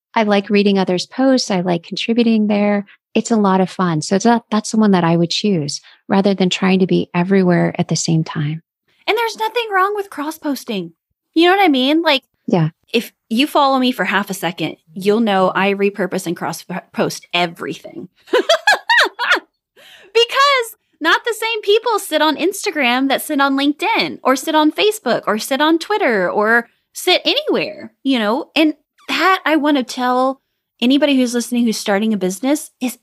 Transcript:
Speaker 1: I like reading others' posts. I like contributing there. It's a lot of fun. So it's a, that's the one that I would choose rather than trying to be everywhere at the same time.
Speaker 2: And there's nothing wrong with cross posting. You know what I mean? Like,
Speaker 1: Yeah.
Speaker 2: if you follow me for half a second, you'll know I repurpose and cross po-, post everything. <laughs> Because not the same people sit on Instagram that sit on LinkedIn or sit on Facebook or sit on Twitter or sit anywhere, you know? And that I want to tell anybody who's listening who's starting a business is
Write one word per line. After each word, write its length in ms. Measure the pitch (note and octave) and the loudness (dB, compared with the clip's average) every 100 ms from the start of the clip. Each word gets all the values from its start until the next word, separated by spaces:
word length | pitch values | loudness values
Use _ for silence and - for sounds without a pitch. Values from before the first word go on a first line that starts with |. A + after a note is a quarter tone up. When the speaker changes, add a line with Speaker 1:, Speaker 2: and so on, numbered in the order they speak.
| _ | _
Speaker 1:
I 80 | - | -2
like 260 | G#3+ G3+ G3+ | 0 0 2
reading 300 | G3+ G3+ G3 | 2 2 2
others' 280 | F#3 F3+ - | 2 -2 -4
posts. 440 | - C4+ B3+ - | -2 2 2 0
I 100 | F#3+ | -2
like 220 | F3+ E3+ | 0 -2
contributing 640 | - F#3 - A3+ A3+ A3 G#3 | -4 -8 -2 0 2 2 2
there. 400 | G#3 G#3 G3+ G3+ _ _ | 0 0 -2 -4 _ _
It's 160 | - - | -4 0
a 60 | A3+ | 2
lot 240 | G3+ F#3 | 4 2
of 80 | F#3 | 0
fun. 320 | - F3+ D#3 | -2 -2 -2
So 160 | - G3 | 0 0
it's 80 | |
a, 180 | A3+ A#3 - | 2 2 0
that's 200 | A3 - | -4 -2
the 80 | A3 | 2
one 140 | G#3+ | 4
that 120 | F#3+ | 4
I 120 | E3+ E3+ | 4 2
would 140 | E3+ | 0
choose 500 | - G#3+ F3+ C#3+ - - - - | -2 -2 -2 -2 -8 -14 -18 -2
rather 240 | G3 G3+ | 0 2
than 160 | F#3+ F#3 | 2 0
trying 300 | - F#3+ F#3+ | 0 0 2
to 80 | F3+ | 2
be 240 | F3 - | 0 0
everywhere 600 | F3 F3+ G3 F3+ F3 E3+ - | -2 0 2 2 2 0 -2
at 100 | E3+ | -2
the 80 | D#3+ | -2
same 280 | - D#3+ | 0 0
time. 380 | D#3 - D3+ E3 - _ _ _ - | -2 -4 -6 -6 -12 _ _ _ -4
Speaker 2:
And 100 | G#4+ | -2
there's 200 | A#4 G#4 | -2 -4
nothing 320 | A4 A#4 A4+ | -6 -4 -2
wrong 240 | G4 F#4+ | 0 0
with 140 | G#4 G4+ | -2 -8
cross 300 | - D4 D#4+ | -8 -10 -8
posting. 540 | D4+ C4 - G#3 E3+ - _ _ _ | -6 -6 -6 -6 -8 -12 _ _ _
You 120 | D#4+ F4 | 2 4
know 100 | G4 | 4
what 80 | |
I 40 | F#4+ | 4
mean? 320 | C4+ B3+ D#4+ | 2 2 2
Like, 220 | E4+ C#4 - _ - | 2 0 -2 _ -2
Speaker 1:
Yeah. 240 | F#3 D#3+ - _ | 0 0 -4 _
Speaker 2:
if 180 | A#3 - - - | -4 -4 -10 -4
you 180 | A3 C#4+ | 0 0
follow 320 | E4 C#4 C4+ | 2 2 2
me 140 | B3+ | 0
for 120 | B3 | 0
half 260 | F#3+ F#3+ G3+ | -2 -2 -2
a 40 | |
second, 420 | F#3+ E3+ F3+ D#3+ - _ | -4 -6 -4 -6 -8 _
you'll 260 | D#3+ F#3+ G#3+ | -4 0 2
know 320 | A3 F#3+ F#3 | 2 2 2
I 200 | - G3 | 0 0
repurpose 520 | G3+ G3+ G3+ F#3 F3+ E3 | 0 0 -2 -4 -4 -6
and 100 | F3 | -6
cross 260 | E3+ D#3+ | -8 -10
po-, 180 | - F#3 - | -10 -12 -8
post 340 | - E3+ - - | -4 -4 -4 -6
everything. 720 | F3 F3 E3+ - - - - - _ _ | -4 -4 -4 -10 -10 -14 -18 -18 _ _
<laughs> 60 | A#4 - D#5+ - G5+ - A5+ A#4+ - A#4+ - - _ _ _ - - - | 0 2 0 0 0 0 0 0 -2 -4 -4 -4 _ _ _ -20 -20 -4
Because 640 | A4+ A#4 B4+ C#5 C5+ A4+ - _ - | 0 2 2 2 2 -2 -10 _ -6
not 260 | D#4 G4 | 0 0
the 120 | - G#4+ | 0 -4
same 220 | A4 A4+ | -4 -2
people 380 | G#4 G#4+ A#4+ G#4+ | 2 2 2 -2
sit 240 | - D4+ | -2 0
on 140 | D#4 D4 | 0 0
Instagram 720 | F4 G4+ G#4 D4+ B3 B3 C4+ | -2 -4 -4 -2 0 0 0
that 120 | C4 | -2
sit 180 | - D4 | -2 0
on 180 | C#4 C4+ | 0 0
LinkedIn 640 | C#4+ C#4+ F#4 G#4+ E3+ G#2+ | 0 -2 -2 -2 -2 -4
or 120 | - | -2
sit 200 | C4+ - | -2 0
on 180 | D#4 D4+ | 2 2
Facebook 520 | D#4 G4+ G#4 B3+ F3 - | 2 0 0 -2 -2 -2
or 120 | G#3+ | -4
sit 220 | - C4+ | -2 0
on 180 | D4+ E4 | 2 0
Twitter 520 | - G#4 E4+ G#3+ F3 | 0 -2 0 0 0
or 400 | - G#3 A#3 A#3 _ _ | 0 2 2 0 _ _
sit 260 | - - F4+ - | -6 0 0 0
anywhere, 640 | A4+ D5+ C4 D#3 - A3 _ | -2 0 -2 -4 -8 -16 _
you 160 | C4+ C4 | -2 0
know? 320 | G#3 B3+ - - | 0 -2 -2 0
And 180 | D#4 D4 _ _ - | 0 0 _ _ -8
that 340 | C#4 E4+ F#4+ | -2 0 0
I 120 | D4 D#4 | 2 0
want 200 | C#4+ C#4+ | 2 0
to 60 | |
tell 580 | B3 - B3 B3+ C4 C4 _ _ _ _ | -2 -4 -2 0 0 -2 _ _ _ _
anybody 340 | A#3+ C#4 C#4+ | 2 4 4
who's 200 | C4+ B3 | 2 2
listening 300 | A#3+ A#3 A#3+ | -2 -2 0
who's 120 | A#3 G#3+ | 0 0
starting 380 | - G3 A3 | -2 0 0
a 20 | G#3 | 0
business 540 | F#3 F#3+ C4 D4 - _ | -2 -2 -2 -2 -4 _
is 180 | B3+ - | -8 -8